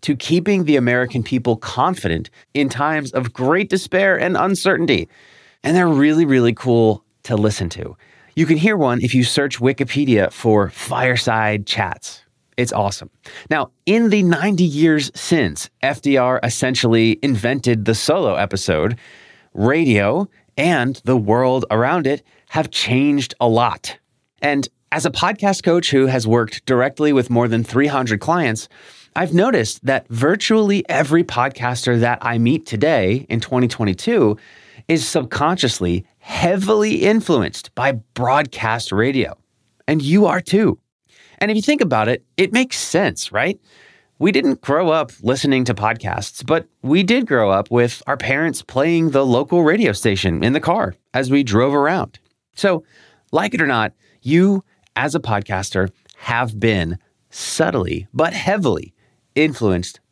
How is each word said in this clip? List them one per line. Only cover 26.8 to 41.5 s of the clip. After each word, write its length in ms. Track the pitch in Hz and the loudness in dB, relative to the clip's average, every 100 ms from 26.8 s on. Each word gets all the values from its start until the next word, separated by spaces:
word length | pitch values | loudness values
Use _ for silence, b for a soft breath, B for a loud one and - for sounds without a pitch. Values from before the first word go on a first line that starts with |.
| 135 139 151 | 0 0 2
with 160 | 139 123 | 2 2
more 180 | 120 120 | 2 2
than 160 | 113 | 0
three 220 | 113 113 143 | -2 0 0
hundred 340 | 139 123 107 | 0 -2 -2
clients, 480 | - 175 131 110 - B B B B - | 0 0 0 -4 -8 B B B B -6
I've 200 | 175 175 | 0 2
noticed 500 | 233 196 110 - 131 | 2 2 -2 -4 -2
that 220 | 131 - | -2 -2
virtually 760 | 117 143 196 - 220 208 202 - | -2 0 0 2 2 2 0 0
every 340 | - 143 165 | -2 2 2
podcaster 760 | 170 120 131 127 123 123 127 120 | 0 -2 -2 -2 -6 -4 0 2
that 180 | 120 123 | 2 0
I 160 | 120 117 | -2 0
meet 260 | 117 160 - | 0 0 -2
today 640 | 110 147 143 95 123 - | -2 2 2 2 -2 -4
in 100 | 113 | -6
twenty 280 | - 127 123 | -2 -2 0
twenty-two 720 | - 104 90 - 233 110 107 B B B B B | 0 -2 -2 -2 2 2 0 B B B B B
is 200 | 165 - | -2 -2
subconsciously 960 | 156 123 - 147 180 123 - 90 87 - _ | -4 -2 -2 0 0 -2 -2 -2 -2 -6 _
heavily 840 | - - 175 190 196 214 214 - | -12 -2 0 0 2 2 2 0
influenced 720 | 202 220 - 139 85 - - - | 2 2 2 0 0 -6 -14 -4
by 160 | 135 | -2
broadcast 1000 | 120 - - 127 139 143 - 113 117 - | -2 -6 -4 0 0 0 -4 -4 -4 -4
radio. 460 | 98 127 135 80 - _ _ _ _ - | -2 0 0 -2 -6 _ _ _ _ -2
And 140 | 156 | -2
you 240 | 139 190 190 | 2 4 4
are 160 | 180 | 0
too. 380 | - 196 185 - _ _ _ b b b | 0 2 2 0 _ _ _ b b b
And 140 | 208 | -2